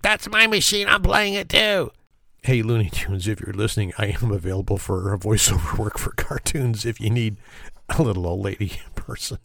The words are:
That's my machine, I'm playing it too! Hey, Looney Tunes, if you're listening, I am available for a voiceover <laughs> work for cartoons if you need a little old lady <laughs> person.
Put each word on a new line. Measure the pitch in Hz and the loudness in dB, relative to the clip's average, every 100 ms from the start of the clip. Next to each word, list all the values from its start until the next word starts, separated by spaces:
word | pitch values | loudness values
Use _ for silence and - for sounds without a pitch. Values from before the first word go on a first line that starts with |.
That's | 202 208 - | 2 0 0
my | 214 220 | 4 4
machine, | 214 - 202 202 | 4 2 2 2
I'm | 202 | 4
playing | 180 202 208 | 6 4 2
it | 202 - | -2 0
too! | - 214 202 147 - _ _ _ - | 2 2 2 -2 -6 _ _ _ -10
Hey, | - 127 | 0 2
Looney | 110 117 98 | 2 2 0
Tunes, | - - 98 90 | -2 -2 -2 -2
if | 107 | -4
you're | - | -6
listening, | 95 110 - 98 - | -2 -2 0 -2 -2
I | 107 - | -4 0
am | 117 | 0
available | 101 90 92 95 98 | 0 -2 -4 0 -2
for | - 95 98 | -2 -2 -2
a | 98 | -2
voiceover | 107 110 - 95 - - | 2 2 4 2 0 -2
<laughs> | |
work | 104 - | -2 -2
for | - | -6
cartoons | - - 147 - 156 123 113 | -4 -4 -4 -2 -2 0 -2
if | 117 113 | -4 -2
you | 110 | 0
need | 117 113 101 - - - - - | 2 0 -2 -12 -18 -18 -18 -6
a | - | 0
little | 135 92 | 2 2
old | 87 90 | 0 -2
lady | 98 95 101 - - | -2 -2 -4 -4 -10
<laughs> | |
person. | - - - - - | -10 -8 -8 -8 -10